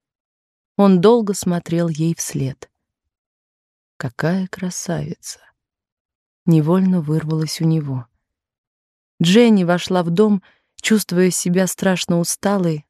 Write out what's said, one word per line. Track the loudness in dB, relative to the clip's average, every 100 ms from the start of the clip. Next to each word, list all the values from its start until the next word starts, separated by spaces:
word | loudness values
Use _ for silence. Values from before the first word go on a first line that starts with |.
| _ _ _ _ _ _ _ 0
Он | 4 6
долго | 6 4 2
смотрел | -4 -4 -4 -2 -2 -2
ей | -2 -2 -4
вслед. | -6 -6 -6 -8 -18 _ _ _ _ _ _ _ _ _ _ _ _ _
«Какая | -14 -6 -4 -2 -4
красавица!» | -8 -8 -8 -8 -8 -8 -12 -14 -20 _ _ _ _ _ _ _ _ _ _ 2
невольно | 2 4 2 2 0
вырвалось | 0 -4 -2 -4 -4 -2
у | 0
него. | 0 -2 -8 -10 _ _ _ _ _ _ _ _ _ _ _
Дженни | 2 4 6 4
вошла | 2 0 0 -2
в | 0
дом, | 2 2 2 -4 _ _ _
чувствуя | 0 0 0 2 2
себя | 0 -2 0 -2
страшно | -2 -2 -2 0 -2
усталой, | -2 -4 -2 0 0 -2 -6